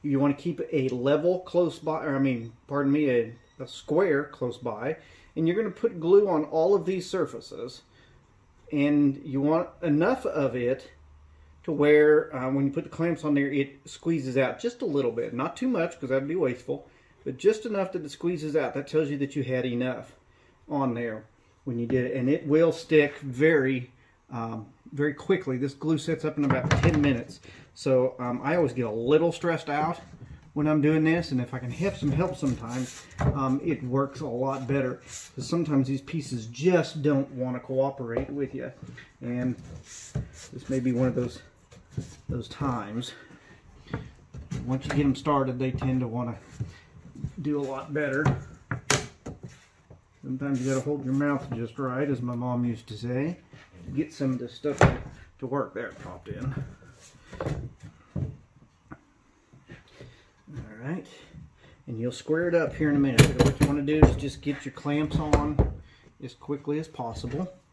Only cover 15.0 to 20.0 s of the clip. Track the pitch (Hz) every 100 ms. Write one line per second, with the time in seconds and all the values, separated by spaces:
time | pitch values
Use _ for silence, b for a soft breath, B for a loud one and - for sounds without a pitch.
15 | 123 113 113 120 143 - 262 220 170 -
16 | 131 135 139 175 139 120 - 143 - b
17 | b b - 131 196 220 240 208 185 175
18 | 151 - 175 175 156 151 - 139 143 156
19 | 147 143 139 151 131 127 127 120 127 117